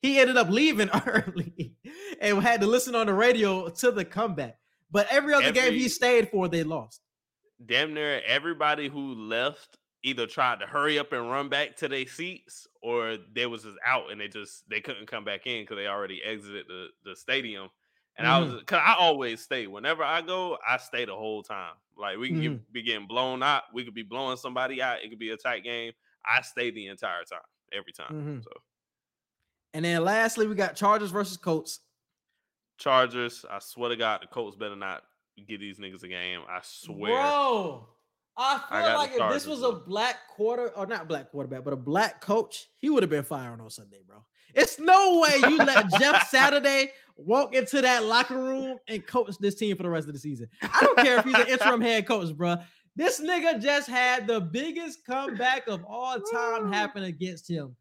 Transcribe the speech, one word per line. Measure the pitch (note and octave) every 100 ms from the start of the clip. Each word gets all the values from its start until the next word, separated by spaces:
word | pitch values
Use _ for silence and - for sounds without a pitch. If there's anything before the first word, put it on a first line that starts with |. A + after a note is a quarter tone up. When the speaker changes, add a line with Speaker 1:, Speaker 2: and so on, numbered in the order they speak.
Speaker 1:
He | C4+ C#4
ended | B3+ B3+
up | G3+
leaving | G#3 D#4 A3+ G3+
<laughs> | - -
early | A3 G3 F3+ E3+ F3 B2 - - D#4+ G4+ E4
and | G#3 G3+
had | A#3 A#3
to | G3+
listen | A#3+ B3 A#3
on | A3
the |
radio | F#3+ A#3 A#3+ G3+ F#3 E3+
to | - B3
the | G#3
comeback. | F3+ - A3+ E3+ B2 - _ _ _
But | G3+ G3+
every | C4+ C#4+
other | C#4+ -
game | B3 B3+
he | A#3
Speaker 2:
Every | B3+
Speaker 1:
stayed | - B3 A#3+ G#3+
for, | G#3 F3+
they | E3
lost. | D#3 D#3+ A2+ - _ _ _ _ _ _ A#2
Speaker 2:
Damn | A#2+ D#3
near | D3+ D3+ C#3 G2
everybody | C3 D#3 D#3+ D3+ D3+ C#3+
who | C#3+ C#3 A#2+
left | A2 A2+ C3 D3+ - _ _ _
either | C3 C3 A2+
tried | - C3 A2+
to | G2+
hurry | D3 D3 D3+
up | D3
and | B2+ A#2
run | C3 C#3+
back | C#3+ D3 -
to | D3+
their | C3+ B2+
seats, | - F3 F#3 _ - - _
or | A2+ A#2+ A2+ A2+ G2
they | A2 B2
was | A#2
just | G#2+ G2+
out | A#2 B2+ E2
and | G#2
they | G#2
just, | G#2+ G2+ - _
they | G#2
couldn't | A2 G#2 G#2+
come | A#2 G#2
back | G2 C3
in | A#2+ G2+
'cause | G#2+
they | G2+
already | G2+ G2+ F#2+
exited | G#2+ A2 G2+ G2+ -
the, | F2+ F2+ _
the | G2+ F2+
stadium. | - C3+ A#2+ G#2 F#2+ _ _ _ _ -
And | A#2
I | C3+
was, | D#3+
Speaker 1:
Mm-hmm. | B2 -
Speaker 2:
'cause | E3+ D#3
I | G#3+
always | F3 D3 B2+ A2+
stay. | - C3+ G#2
Whenever | G2+ B2 D#3+
I | D3 D#3+
go, | E3 F#3 F3+ E3 G#2+
I | B2
stay | - A#2+ A#2
the | G2
whole | A2 G#2+
time. | G2+ G#2 F2+ E2 _ _
Like, | G2+ F#2+
we | B2+
can | E3
Speaker 1:
Mm-hmm. | D#3
Speaker 2:
get, | C3+ G#2+
be | A#2+
getting | A2+ A2 G2
blown | A#2 C3 B2+
out. | C3+ C#3 -
We | A#2
could | A#2+ A2
be |
blowing | G#2+ A#2+ C3+ B2+
somebody | C3 B2+ B2+ C3
out. | B2+ A#2+
It | G#2+
could | A2
be | A2+
a | A2
tight | C3 A#2
game. | G#2+ A#2+ A#2 - _ _
I | G#2 A#2+
stay | B2+ - B2
the | A2 G2
entire | G2 G#2+ F2
time, | E2+ F2 - _ _
every | G2+ F#2+
time. | - C#2
Speaker 1:
Mm-hmm. | D3+ D3 C#3
Speaker 2:
So. | A2 - _ _ _ _ _ _ _ _ _ _ _
Speaker 1:
And | D#3
then | E3+ E3+
lastly, | E3+ G#3+ A3+ A3+ G#3+
we | G3+
got | F#3 -
Chargers | G3+ G#3+ G#3
versus | F#3 G3 F#3
Colts. | - D#3+ - - _ _ _ _ _ _ _ _ _ _
Speaker 2:
Chargers. | - C3 B2+ B2 A#2+ A#2+ -
I | G2+
swear | - - A#2+
to | A#2
God, | A2+ G#2
the | -
Colts | - A2 G2
better | G#2+ G2+
not | G2 F2+ _ _ _ _ G#2
get | G#2
these | G2+ G2
niggas | G2 F#2
a | F2+
game. | F2+ F2+ F2+ -
I | F2+
swear. | - - - - G#3 A#3+
Speaker 1:
Bro, | C#4+ C#4+ C#4 A3+ F3+ B2+ A2 _ _ _ _ -
I | C4 C#4 -
Speaker 2:
I | -
Speaker 1:
feel | A3
Speaker 2:
got |
the | A3+
Speaker 1:
like | C#4+
if | C4
this | A3 G2+
Speaker 2:
Chargers, | C#4+
Speaker 1:
was | D4
Speaker 2:
though. | B3
Speaker 1:
a | G3
black | C3+ G3 A#3+ A#3+ -
quarter, | - G#3+ A#3+ A#3+
or | A#3 F#3+
not | A3 D#3+
black | D#3 C3
quarterback, | C#3+ C3 C3
but | C3
a | C#3
black | B2+ D#3+ G#3+ -
coach, | - G#3+ G#3+ - - _
he | C#4
would | C#4+
have | F#3
been | D3
firing | C#3 D3 B2+ A#2
on | A2
Sunday, | - G2+ G2 F#2
bro. | G#2 _ _ _
It's | - - -
no | D#4+ F#4 G4 F4
way | D#4 C#4 C4+
you | D#4
let | C#4 C4+ G3+
Speaker 2:
<laughs> | G3
Speaker 1:
Jeff | C4+ A#3 E3+
Saturday | C4 C4+ C#4+ C#4 C4+ C4+ - _ _
walk | D3+ A#3+ C4 C4
into | A3 C#4
that | B3+ B3 A3
locker | A#3 B3 C4
room | C4 C4 C4 B3+ -
and | A3 -
coach | B3+ G#3 F#3+
this | G3+ G3
team | G#3+ F#3+
for |
the | F3+
rest | E3 D3
of |
the | C#3+
season. | D3 C3 A#2 _
I | - -
don't | C#4 A#3+
care | D4 B3
if | A3+
he's | A#3+
an | -
interim | B3+ G#3 A#3
head | A#3 A3+ G#3+
coach, | A3 E3+ D3+
bro. | F3 E3+ F3 _ _ -
This | E4+ -
nigga | D#4 F4+ D#4+ C#4+
just | A#3+ C#4+ C4+
had | B3 B3 B3+ G#3
the | A3+
biggest | E3+ E3+ D4+ D#4 E4 - -
comeback | B3+ C#4 A3 B3 C4 B3+
of | G3 E3+
all | A3 B3+ B3 G3+
time | A#3 A#3+ A3+ G#3
Speaker 2:
Woo. |
Speaker 1:
happen | G3+ G#3 G3+
against | F#3 D3+ F#3 E3 -
him. | E3+ C#3 B2